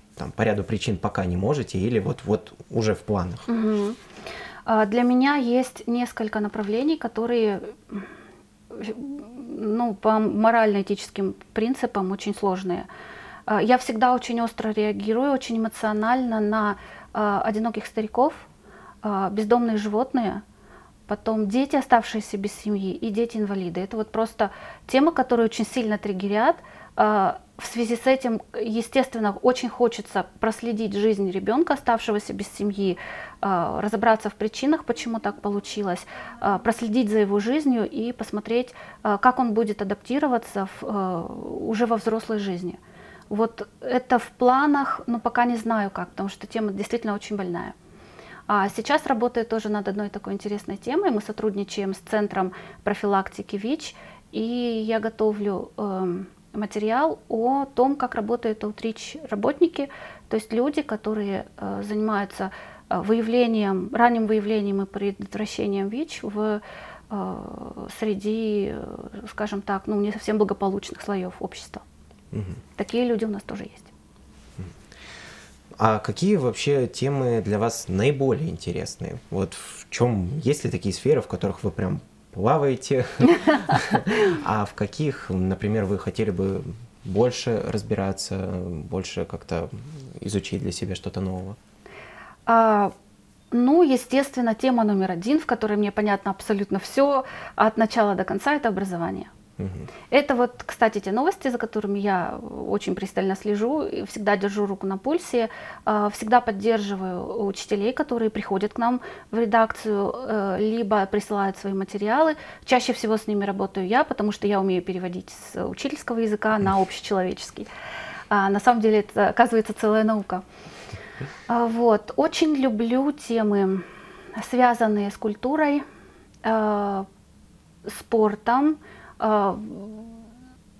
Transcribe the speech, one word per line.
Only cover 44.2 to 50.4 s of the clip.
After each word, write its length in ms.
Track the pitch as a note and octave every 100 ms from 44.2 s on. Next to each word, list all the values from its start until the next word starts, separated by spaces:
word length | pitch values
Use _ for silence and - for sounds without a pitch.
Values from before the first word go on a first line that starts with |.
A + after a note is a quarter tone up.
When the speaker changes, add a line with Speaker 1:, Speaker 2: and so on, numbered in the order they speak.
| - -
Speaker 2:
планах, 640 | B3 C4 D4 C#4+ C4+ - -
но 120 | A#3
пока 260 | A3+ A#3 A#3+
не 100 | A#3
знаю 320 | A3 A3 G3+
как, 180 | - F3+
потому 200 | - G3
что 180 | - -
тема 240 | A3+ G#3+
действительно 420 | G3 G3 A#3 A3+ G#3
очень 200 | - G#3
больная. 360 | F3+ E3+ - - - - - - - - -
А 200 | G#3 G3
сейчас 360 | - A3 D#4 -
работаю 380 | A#3+ A#3+ A#3+ A3+
тоже 240 | A3 G#3+
над 180 | G#3 G3+
одной 220 | G3+ G#3
такой 240 | G3+ -
интересной 440 | G3+